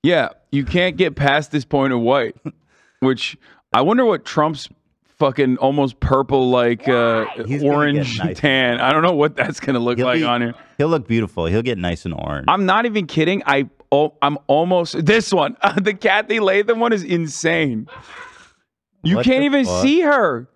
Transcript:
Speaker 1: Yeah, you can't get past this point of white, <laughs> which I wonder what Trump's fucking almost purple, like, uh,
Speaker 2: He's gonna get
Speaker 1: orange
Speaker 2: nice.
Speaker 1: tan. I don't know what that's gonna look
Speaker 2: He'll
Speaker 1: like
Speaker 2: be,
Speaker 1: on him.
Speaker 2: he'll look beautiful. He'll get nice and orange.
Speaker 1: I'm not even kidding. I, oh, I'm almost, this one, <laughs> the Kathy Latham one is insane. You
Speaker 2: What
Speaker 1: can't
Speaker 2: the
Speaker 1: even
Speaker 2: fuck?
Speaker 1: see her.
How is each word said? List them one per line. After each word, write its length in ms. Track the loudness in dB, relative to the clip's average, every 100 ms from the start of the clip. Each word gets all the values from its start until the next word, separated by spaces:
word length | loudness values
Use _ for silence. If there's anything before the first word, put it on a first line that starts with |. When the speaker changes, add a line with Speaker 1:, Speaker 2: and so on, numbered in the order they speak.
Speaker 1:
Yeah, 240 | 2 2 0 -6 _
you 120 | -4
can't 320 | 0 0 0 0
get 200 | -2 0
past 340 | 0 0 -2
this 140 | -6
point 280 | -2 0 0
of 60 | 0
white, 380 | 2 0 -2 -8 -14 _ _
<laughs> 320 | _ _ _
which 360 | 0 0 -6 -10 _ _ _
I 80 | 0
wonder 240 | 2 2
what 200 | 2 0
Trump's 440 | -2 0 0 -2 -14 _ _ _ _ _
fucking 380 | -2 2 0 2
almost 400 | 0 0 -2 -2
purple, 520 | 0 2 2 2 2
like, 380 | 2 2 0 0
uh, 360 | 2 2 0 -2
Speaker 2:
He's 20 | -8
gonna 100 | -6 -2
get 60 |
Speaker 1:
orange 540 | 0 2 2 0 -2 -4
Speaker 2:
nice. 180 | -6 -2
Speaker 1:
tan. 420 | 0 2 0 0
I 120 | 2
don't 100 | 2
know 100 | 2 2
what 180 | 0
that's 240 | 0 -6 -4
gonna 220 | -4 -2
look 180 | 0 0
Speaker 2:
He'll 80 | 0
Speaker 1:
like 140 | 0
Speaker 2:
be, 40 |
Speaker 1:
on 160 | 0 0
him. 140 | -2 -6 -18 -4
Speaker 2:
he'll 80 | 0
look 200 | 0 0
beautiful. 380 | -2 -2 -4 0
He'll 160 | 0
get 160 | -2 -4
nice 260 | -4 -6
and 100 | -8
orange. 300 | -10 -8 -4 -2
Speaker 1:
I'm 180 | 0
not 220 | 2 0 0
even 220 | -4 -4
kidding. 340 | -2 0 0
I, 240 | 0 -2 -2 _ _
oh, 240 | 0 0 _
I'm 160 | -2 -2 0
almost, 580 | 0 2 0 -2 -2
this 280 | 2 2 2
one, 240 | 0 0 0 -2
<laughs> 80 | 0
the 120 | -4
Kathy 440 | -2 0 0 0 -2
Latham 400 | 0 0 0 0
one 140 | 0
is 100 | -2
insane. 840 | -2 -4 -4 -4 -2 0 -2 -4 -10 -18 -20 -20 -20 -20 -20 _ _ _ _ _
You 140 | 0 2
Speaker 2:
What 80 |
Speaker 1:
can't 160 | 2 2
Speaker 2:
the 60 | 2
Speaker 1:
even 180 | 2
Speaker 2:
fuck? 180 | 2 2
Speaker 1:
see 200 | 2 4
her. 460 | 4 2 2 -2 -8